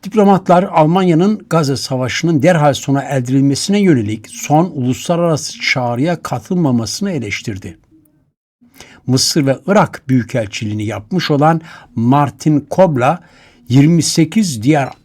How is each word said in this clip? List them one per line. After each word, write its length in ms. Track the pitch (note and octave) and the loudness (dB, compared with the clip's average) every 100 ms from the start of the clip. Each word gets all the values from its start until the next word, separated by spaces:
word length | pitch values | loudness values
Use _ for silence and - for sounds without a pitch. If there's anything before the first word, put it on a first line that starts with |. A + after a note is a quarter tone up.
Diplomatlar 600 | - G#3+ G3+ F#3+ F#3 F3+ | -2 2 4 4 4 2
Almanya'nın 800 | F#3 E3+ D#3 F3+ F#3 D#3+ F#3+ G#3+ - | 4 2 2 2 2 2 2 -2 -2
Gazze 280 | E3 C#3 B2+ | -2 0 -4
Savaşı'nın 640 | - C3 B2+ - D#3+ D#3+ | -4 -4 -4 -2 0 2
derhal 320 | D3+ E3+ D3 | 2 4 2
sona 280 | - - C#3 | 0 -2 -2
erdirilmesine 760 | C3 C#3 B2 C3+ C#3 C#3 - G3+ | -2 -4 0 0 2 0 0 0
yönelik 500 | G3 C3+ G#2 A2 - | 2 2 0 -8 -12
son 360 | - - D3 F3+ | -16 0 0 0
uluslararası 960 | C#3+ B2 B2 - E3+ E3+ D3 - - | -2 -4 -4 -4 -2 0 -2 -4 -8
çağrıya 600 | - - B2 A#2+ D3+ E3+ | -4 -2 -2 -2 -2 -4
katılmamasını 880 | - B2+ - F3+ D#3 B2 A2+ - G3+ | -6 -10 -4 -2 0 0 -2 -6 -6
eleştirdi. 680 | E3 A2 G2+ - - - - _ _ _ _ _ _ _ _ _ _ - - - | -6 -6 -8 -10 -12 -14 -20 _ _ _ _ _ _ _ _ _ _ -20 -18 -2
Mısır 380 | C3 - F3 C3+ | -2 0 0 0
ve 120 | B2+ - | -2 0
Irak 360 | G#3 D#3+ - - | 0 0 -4 -2
büyükelçiliğini 760 | C3 G#2+ C3 G#2 - G#2+ G#2+ G#2+ | 0 0 -6 -6 -8 -8 -6 -6
yapmış 460 | G#2 - F#3 - | -8 -6 -6 -2
olan 300 | D3 D3+ E3 E3 - - - | 2 2 0 -4 -20 -12 -4
Martin 640 | A#2 C#3 C#3+ - D#3+ D3 | 2 2 2 -2 0 0
Kobla, 600 | D3 - F#3 C#3 B2 F3 _ _ _ _ _ | -2 2 2 4 0 -2 _ _ _ _ _
yirmi 340 | B2+ D3 E3+ | 4 4 4
sekiz 600 | - - D#3+ A3 G3 A#2+ | 0 0 0 0 -2 -2
diğer 260 | A2+ D3+ C3 - | 0 0 -2 -10